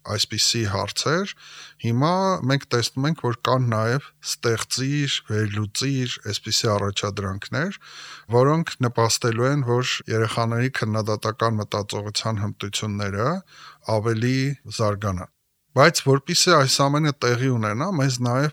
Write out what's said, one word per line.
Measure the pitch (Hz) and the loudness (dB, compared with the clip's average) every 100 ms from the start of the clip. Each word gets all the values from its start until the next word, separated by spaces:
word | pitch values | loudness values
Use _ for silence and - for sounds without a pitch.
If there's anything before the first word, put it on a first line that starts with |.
այսպիսի | - 104 - 107 - 117 | -6 -4 -2 0 0 0
հարցեր, | 107 98 98 - 131 170 196 - - - - - | -2 -2 -4 -4 -2 -2 -4 -10 -20 -20 -20 -6
հիմա | 117 117 156 180 190 180 | -2 2 2 2 0 0
մենք | 127 135 - | 0 -2 0
տեսնում | 120 110 131 143 | 0 0 -2 -2
ենք, | 165 | -2
որ | 120 113 | -4 -2
կան | - 127 120 | 0 2 2
նաև | 110 113 131 - _ | 2 0 0 -4 _
«ստեղծիր», | - - 117 113 - - 135 147 139 - | -10 -4 -2 -2 -2 -4 -2 -2 -2 -4
«վերլուծիր», | - 107 110 104 104 - 131 135 123 - | -2 -2 0 -2 -4 -2 -2 0 -2 -6
այսպիսի | 104 101 110 - 117 | -6 -6 -2 0 2
առաջադրանքներ, | 104 101 98 104 101 98 98 - 120 180 - - - - - - | 0 0 -2 -4 -4 -6 -6 -6 -4 -4 -8 -16 -20 -18 -18 0
որոնք | 117 135 160 165 - | 4 6 4 0 -2
նպաստելու | 123 117 113 - 123 113 131 | 0 2 2 2 0 2 2
են, | 147 | 2
որ | 120 120 127 - | 2 0 0 -4
երեխաների | - 110 110 - 113 117 131 | -2 0 0 0 0 0 -2
քննադատական | - 110 110 107 107 110 107 113 107 | -2 -2 -2 -2 -2 -4 0 0 0
մտածողության | 101 104 101 107 104 104 110 110 | -2 -4 -4 -6 -4 -4 -2 -2
հմտությունները | 104 - 101 - 110 101 101 101 123 190 - - - - - | -4 -6 -8 -6 -4 -4 -4 -2 -2 -2 -8 -20 -20 -12 -2
ավելի | 110 110 113 123 131 135 139 104 | 0 0 0 0 0 -2 -4 -8
զարգանան։ | - 107 101 104 90 - _ _ _ _ 127 | -2 0 0 -2 -4 -8 _ _ _ _ 6
Բայց | 160 - | 6 6
որպեսզի | 139 139 - 170 185 | 2 2 2 2 6
այս | 160 131 - | 6 6 4
ամենը | 139 147 156 - | 2 2 0 2
տեղի | 123 120 135 | 0 2 2
ունենա, | 120 107 107 180 | 2 0 0 -2
մեզ | 170 135 123 | 0 0 0
նաև | 123 127 147 | 0 2 0